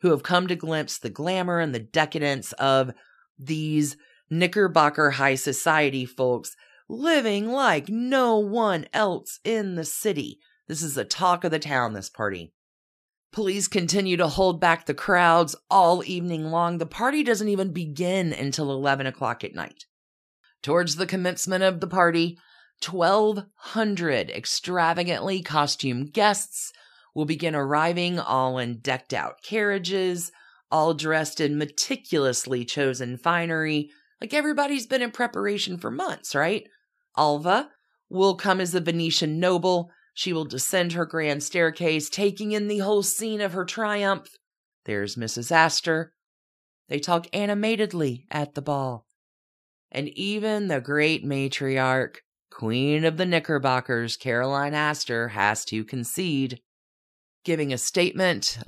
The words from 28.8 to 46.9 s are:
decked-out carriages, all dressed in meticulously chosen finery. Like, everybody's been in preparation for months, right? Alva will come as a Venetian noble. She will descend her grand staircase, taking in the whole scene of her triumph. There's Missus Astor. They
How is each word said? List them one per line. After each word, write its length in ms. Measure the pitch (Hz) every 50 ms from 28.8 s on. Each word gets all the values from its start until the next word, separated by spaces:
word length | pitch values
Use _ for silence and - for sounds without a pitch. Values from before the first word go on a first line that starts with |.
decked-out 600 | 113 - 127 131 - - 135 101 71 60 - _ -
carriages, 880 | - 202 220 208 208 202 196 180 170 190 196 185 185 180 180 170 - _ - - - _ _ _ -
all 240 | - 156 156 165 165
dressed 480 | 143 151 156 160 156 156 151 - - 160
in 160 | 147 147 147
meticulously 1040 | 151 147 - - - - 269 262 - - - 156 139 131 123 - - 127 131 123 120
chosen 540 | 120 - 147 143 135 127 123 131 123 127 127
finery. 720 | - 170 170 175 170 170 165 160 156 156 156 151 147 147 - _ _ _ _ -
Like, 140 | - 214 -
everybody's 540 | 302 285 302 302 262 285 277 285 277 226
been 160 | 226 262 262 247
in 80 | 233
preparation 680 | 214 - 247 233 240 - 202 202 208 202 - 196 180
for 140 | 170 175 113
months, 440 | 113 311 370 349 - - - - -
right? 320 | 139 147 170 208 214 - - _ _ _ _ _ _ _ _ - -
Alva 500 | 151 151 147 147 151 175 185 233 302 - _ _ _ _ _ _ _ -
will 260 | - 185 190 196 185
come 280 | 190 - 208 185 190 185
as 120 | 175 170
a 60 | 180
Venetian 580 | 170 170 170 170 165 160 160 - 170 156 151 160
noble. 520 | 180 180 185 175 170 185 180 175 170 175 _ _ _ _ -
She 160 | - - 190 170
will 120 | 160 160
descend 480 | 139 - 131 - - - 185 175 175 165
her 140 | 175 165
grand 360 | 151 - 160 156 151 143 147 151
staircase, 680 | - - 180 170 160 160 - 175 165 160 156 151 -
taking 440 | - - 208 202 196 202 214 208 214
in 160 | 214 208 208
the 100 | 208 208
whole 240 | 190 196 214 208 196
scene 380 | 202 - - 220 226 220 208
of 120 | 208 190 170
her 120 | 190 180
triumph. 640 | 175 - 226 226 208 208 208 202 196 196 - - - - _ _ _ _ _ _ _ _ _ -
There's 320 | - 107 101 101 101 -
Missus 340 | 123 113 110 - 120 120 123
Astor. 640 | 170 160 160 165 - - - 170 160 160 165 - _ _ _ _ _ _ _ _ _ _ _ _ _ _ _
They 120 | -